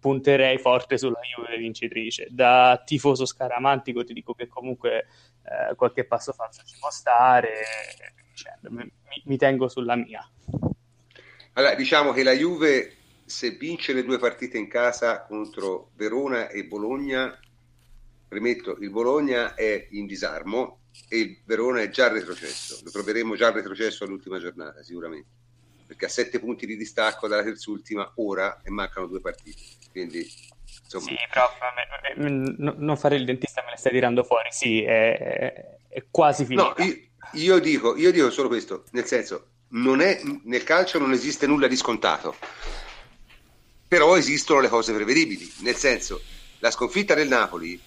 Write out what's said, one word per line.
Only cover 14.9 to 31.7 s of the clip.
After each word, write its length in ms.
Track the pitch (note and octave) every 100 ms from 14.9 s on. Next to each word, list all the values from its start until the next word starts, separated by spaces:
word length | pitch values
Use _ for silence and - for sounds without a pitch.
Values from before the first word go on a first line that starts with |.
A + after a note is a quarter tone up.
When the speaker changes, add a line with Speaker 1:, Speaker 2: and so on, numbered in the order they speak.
| A#2+ A#2 G#2+
Speaker 2:
contro 680 | - G#2+ G#2 - F#2+ F#2 -
Verona 540 | _ G#2+ A#2+ C#3 B2 G#2+
e 180 | G#2 F2
Bologna, 680 | G#2 G#2+ C3+ C#3 C3 B2+ - _ _ _ _ _ - - _ _
premetto, 480 | G2+ A#2 B2 - F#2+
il 100 | G2+
Bologna 640 | G2+ A#2+ D3 D3 B2 A#2
è 320 | - A2 G#2 -
in 120 | G#2 G2+
disarmo 760 | F#2+ F2+ D#2 D#2+ A2+ B2+ - _ - _
e 80 | A2+
il 200 | G#2 - -
Verona 340 | A2 A#2+ B2
è 80 | G#2+
già 200 | - B2
retrocesso, 720 | A2 E2+ E2 D2 - - C2
lo 60 | E2+
troveremo 460 | G2+ G2 G#2+ A2+ G#2
già 140 | A#2
retrocesso 520 | A2 G2+ G2 A2 -
all'ultima 340 | G2 F#2+ F#2+ F#2
giornata 440 | F2 E2+ D2+ D2
sicuramente, 460 | C#2+ F2 E2 D#2 - _ _ _ _ _ _
perché 180 | -
ha 40 | F2+
sette 300 | - A#2+ A#2+
punti 260 | A2 A2+ G#2+
di 100 | G#2+
distacco 500 | G#2+ - A2 - G#2+
dalla 160 | G#2
terzultima 720 | G#2 A2 - G#2 - G#2 G2 -
ora 440 | G#2 F#2 F#2+ -
e 60 | G2
mancano 360 | G#2 F#2+ - F2+
due 140 | F#2
partite, 380 | F#2 E2+ - - - - _
quindi... 400 | F#2 F2 D#2+ E2 - - _ - -
Insomma. 220 | _ F#2 C#2+
Speaker 1:
Sì, 100 | C2+ A#2+
prof, 260 | C3 B2 -
a 120 | B2